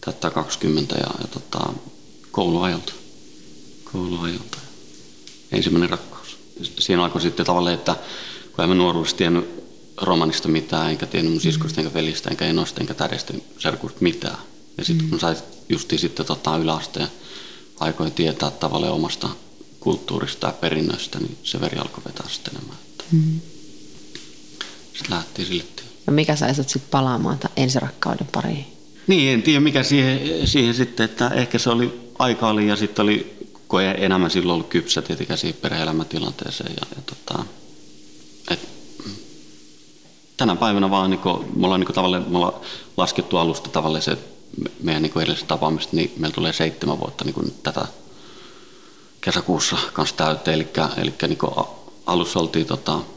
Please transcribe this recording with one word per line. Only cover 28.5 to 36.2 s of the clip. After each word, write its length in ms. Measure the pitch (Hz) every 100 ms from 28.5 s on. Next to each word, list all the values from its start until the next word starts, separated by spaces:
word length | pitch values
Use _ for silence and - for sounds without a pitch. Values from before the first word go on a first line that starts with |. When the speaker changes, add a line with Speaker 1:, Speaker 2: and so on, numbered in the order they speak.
| 160 139 - - - -
Speaker 1:
Niin, 260 | 190 135
en 100 | 123
tiedä 160 | 107 147
mikä 240 | 151 139
siihen, 640 | 127 143 131 131 139 165 131
siihen 260 | 147 117
sitten, 300 | 117 123 - 113
että 220 | - 120
ehkä 280 | - 123 123
se 100 | -
oli, 300 | 117 120 - - -
aika 300 | 127 113 117
oli 180 | 107 104
ja 80 | 104
sitten 280 | 104 -
oli, 340 | 104 107 - - - - -
kun 140 | 92
ei 240 | 95 95 95
enää 240 | 92 87
silloin 240 | 90 87
ollut 140 | 85 80
kypsä 320 | 87 82 -
tietenkään 360 | 71 80 - 80
siihen 220 | - -
perhe-elämäntilanteeseen 1120 | - 160 160 160 160 160